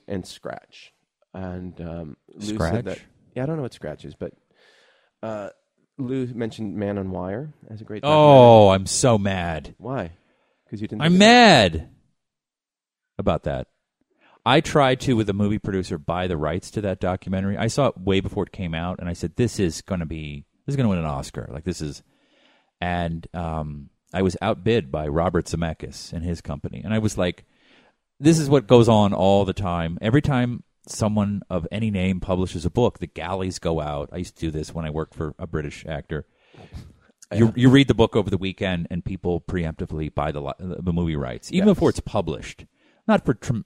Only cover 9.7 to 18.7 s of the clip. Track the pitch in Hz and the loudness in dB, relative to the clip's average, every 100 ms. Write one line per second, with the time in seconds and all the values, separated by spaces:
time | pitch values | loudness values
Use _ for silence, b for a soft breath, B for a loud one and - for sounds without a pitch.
9.7 | - 104 135 85 90 _ _ _ _ - | -14 -10 -8 -8 -12 _ _ _ _ -16
10.7 | 107 104 107 156 180 208 247 226 151 95 | -10 -8 -2 2 6 8 8 8 8 6
11.7 | 80 - _ _ _ _ _ _ _ _ | 0 -10 _ _ _ _ _ _ _ _
12.7 | _ _ _ _ - 98 80 78 67 65 | _ _ _ _ -6 -2 -2 -2 -6 -8
13.7 | _ _ _ _ b b b 117 143 - | _ _ _ _ b b b 2 2 2
14.7 | 156 135 127 - 113 101 98 101 104 - | 2 2 2 0 0 0 0 0 -2 -2
15.7 | 95 90 82 73 85 92 82 76 90 - | -4 -4 -6 -4 -2 -2 -2 -2 -4 -6
16.7 | - 101 95 92 92 - 95 98 101 - | -6 -4 -4 -4 -4 -4 -4 -2 -2 -2
17.7 | - 131 - 92 95 98 - 90 - 90 | 0 0 0 0 0 0 -4 -6 -6 -8